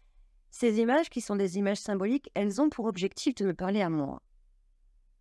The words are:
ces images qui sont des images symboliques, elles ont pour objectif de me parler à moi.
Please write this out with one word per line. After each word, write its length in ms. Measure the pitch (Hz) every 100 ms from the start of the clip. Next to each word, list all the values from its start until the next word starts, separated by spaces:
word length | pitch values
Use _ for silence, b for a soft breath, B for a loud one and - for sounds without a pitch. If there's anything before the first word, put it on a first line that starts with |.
| _ _ - _ _
ces 280 | - 240 214
images 300 | 226 285 330
qui 120 | -
sont 160 | - 208
des 200 | 196 180
images 240 | 196 202
symboliques, 500 | - 196 196 277 -
elles 260 | - 202 196
ont 80 | 302
pour 180 | 294 220
objectif 480 | 185 190 - - 254
de 100 | 196
me 80 |
parler 260 | 170 185 208
à 100 | 180
moi. 320 | 160 139 131 - _ _ _ _ _ _ _ _ _